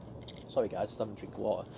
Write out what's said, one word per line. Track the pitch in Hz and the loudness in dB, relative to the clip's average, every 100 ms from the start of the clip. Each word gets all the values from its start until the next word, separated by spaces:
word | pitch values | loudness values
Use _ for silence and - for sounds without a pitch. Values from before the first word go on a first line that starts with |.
| - - - - - | -10 -8 -8 -8 0
sorry | 139 107 | 4 4
guys, | 101 104 | 4 0
just | - | 0
having | 110 | -2
a | 101 | -2
drink | - | -8
of | - | 0
water. | 107 90 - | 2 2 0